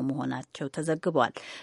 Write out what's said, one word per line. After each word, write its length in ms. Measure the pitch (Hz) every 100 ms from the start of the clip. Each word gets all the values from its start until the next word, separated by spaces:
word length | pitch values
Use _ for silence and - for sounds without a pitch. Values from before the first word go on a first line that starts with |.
መሆናቸው 680 | 135 135 131 127 - - 143
ተዘግበዋል። 640 | - 160 160 185 160 117 - - -